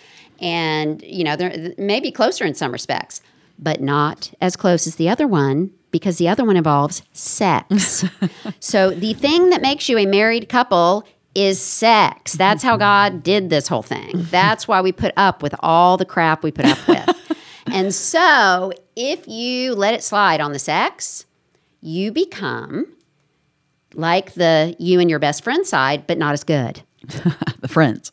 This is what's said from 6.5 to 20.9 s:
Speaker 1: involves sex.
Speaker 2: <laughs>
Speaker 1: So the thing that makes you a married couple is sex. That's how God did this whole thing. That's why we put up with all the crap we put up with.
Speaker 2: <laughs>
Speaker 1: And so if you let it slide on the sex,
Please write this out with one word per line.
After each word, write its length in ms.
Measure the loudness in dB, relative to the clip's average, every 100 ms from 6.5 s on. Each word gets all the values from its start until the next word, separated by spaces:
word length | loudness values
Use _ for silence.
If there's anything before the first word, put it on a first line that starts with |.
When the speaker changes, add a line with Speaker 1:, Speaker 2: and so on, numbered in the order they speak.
| 2
Speaker 1:
involves 460 | 4 2 0 -4 -14
sex. 920 | -12 -10 -2 0 0 0 0 0 -2 -4 -4 -6
Speaker 2:
<laughs> 260 | -6 -14 -8
Speaker 1:
So 280 | -2 2 2
the 240 | 0 -4
thing 380 | -2 0 4 4
that 100 | 4
makes 260 | 0 -2 0
you 100 | 0
a 80 | 2
married 420 | 2 2 0 0
couple 560 | 0 2 4 4 2 -4 _ _ 0
is 260 | 0 0
sex. 720 | -4 0 4 6 4 0 -8
That's 300 | 0 2 2
how 140 | 2 2
God 440 | 4 4 2 0
did 300 | 0 0 2
this 160 | 0 0
whole 160 | -4
thing. 260 | -4 -10 -6 -6 -2
That's 360 | 2 2 0 0
why 140 | 0
we 100 | 0
put 220 | -2 -2 2
up 260 | 2 0
with 100 | -6 -4
all 360 | 2 4 4 4
the 80 | 0
crap 360 | 0 0 0
we 60 | -2
put 140 | 0 2
up 220 | 2 0
with. 500 | 0 0 -4 -6 -10 -10 -14
Speaker 2:
<laughs> 120 | -6
Speaker 1:
And 220 | -2 -2
so 800 | -2 0 2 4 4 4 2 -2 -8 _ -8
if 320 | -6 -6 -10
you 480 | -10 -6 -4 -4 -2
let 180 | -2
it 80 | -2
slide 380 | -2 2 2 2
on 100 | -2
the 60 | -4
sex, 680 | -2 -2 -2